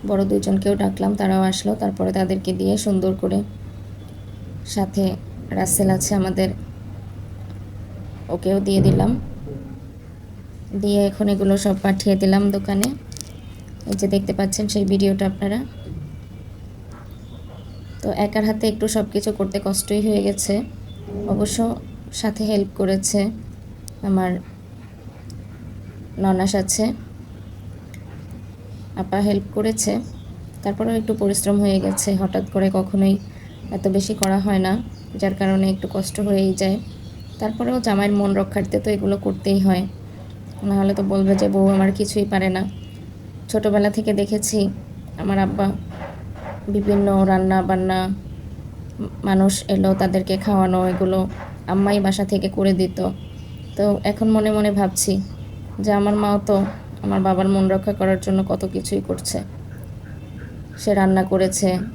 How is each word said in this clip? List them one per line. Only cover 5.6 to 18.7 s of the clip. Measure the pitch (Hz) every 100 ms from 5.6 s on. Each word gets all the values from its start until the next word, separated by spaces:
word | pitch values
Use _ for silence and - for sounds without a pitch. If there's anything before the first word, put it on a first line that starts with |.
| 185 - 190
আছে | 190 -
আমাদের, | 202 185 185 190 - - - - - - - - - - - - - - - - - -
ওকেও | 175 185 196
দিয়ে | 196 -
দিলাম। | - 185 190 240 - - - - - - - - - - - - - - - 196
দিয়ে | 202 202 202
এখন | 196 208
এগুলো | 196 196 196
সব | 202 190
পাঠিয়ে | 196 190 208 190
দিলাম | 190 196 202
দোকানে। | 196 196 196 240 294 - - - - - - - - -
এই |
যে | 196 196
দেখতে | 196 196
পাচ্ছেন | 190 196 190 208
সেই | 208
ভিডিওটা | 196 196 196 190 196
আপনারা। | 190 202 214 269 - - - - - - - - - - - - - - - - - - - - - - -
তো | 208
একার | - 202 214
হাতে | 214 220
একটু | 220